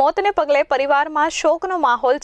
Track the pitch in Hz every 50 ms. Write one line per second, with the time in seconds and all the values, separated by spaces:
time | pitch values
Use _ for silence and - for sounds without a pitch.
0 | 269 294 339 - 381 403 403 - 311 285 285 277 311 - 285 262 269 277 294 277
1 | 294 320 311 302 294 320 - - - 320 302 330 - 370 370 349 302 247 240 226
2 | - 254 262 294